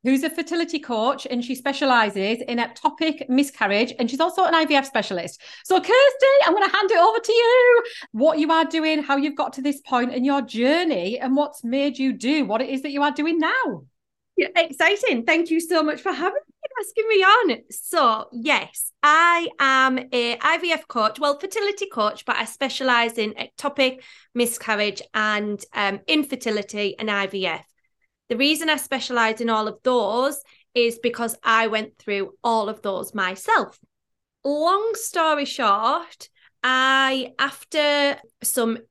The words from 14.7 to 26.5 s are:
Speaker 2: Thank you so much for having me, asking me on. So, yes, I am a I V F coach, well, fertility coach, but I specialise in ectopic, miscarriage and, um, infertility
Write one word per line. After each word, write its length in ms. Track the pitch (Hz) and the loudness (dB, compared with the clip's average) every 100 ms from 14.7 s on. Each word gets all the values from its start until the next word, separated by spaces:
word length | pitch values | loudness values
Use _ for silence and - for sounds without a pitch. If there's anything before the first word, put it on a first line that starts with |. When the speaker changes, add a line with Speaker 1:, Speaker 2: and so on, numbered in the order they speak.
| - 330 403 480 254 | 2 0 2 0 0
Speaker 2:
Thank 260 | - 330 339 | 2 0 2
you 100 | 320 | -2
so 220 | 330 339 | 0 0
much 200 | 302 302 | 0 -2
for 100 | 381 | -6
having 220 | 269 349 | -2 -4
me, 340 | 554 - _ - 508 | -4 -10 _ -12 -10
asking 300 | 403 - 440 | -6 -4 2
me 140 | 415 | 4
on. 360 | 381 440 392 233 _ | 6 6 4 -2 _
So, 580 | - - 349 262 220 - | -16 -4 2 2 2 -6
yes, 600 | 240 240 247 - - - _ | -6 0 0 -2 -10 -10 _
I 460 | 294 302 339 339 330 - | 4 6 6 4 0 0
am 400 | 277 262 262 254 254 | 2 4 2 0 -2
a 240 | 247 240 233 | -2 -2 -2
I 200 | 294 330 | 0 0
V 140 | 339 | 0
F 140 | 311 - | -4 -4
coach, 320 | 240 214 214 | -2 -2 0
well, 200 | 294 285 | -2 -2
fertility 480 | - 453 403 403 392 | -4 -4 -4 -4 -8
coach, 360 | - 208 - - | -2 -4 -4 -6
but 100 | - | -4
I 80 | |
specialise 680 | 226 - 269 - 262 240 233 | -4 -6 -6 -4 0 0 0
in 180 | 233 220 | -2 -6
ectopic, 680 | 214 - - 285 277 262 262 - - _ | -6 -14 -8 -8 0 -2 -2 -20 -20 _
miscarriage 680 | 240 233 - - 208 208 196 - | -4 -4 -4 -4 -2 -2 -4 -8
and, 500 | 220 214 208 208 208 - | -4 -2 -2 -4 -8 -8
um, 280 | - 202 196 - | -4 -4 -4 -2
infertility 880 | 311 294 254 233 | 0 0 -4 -4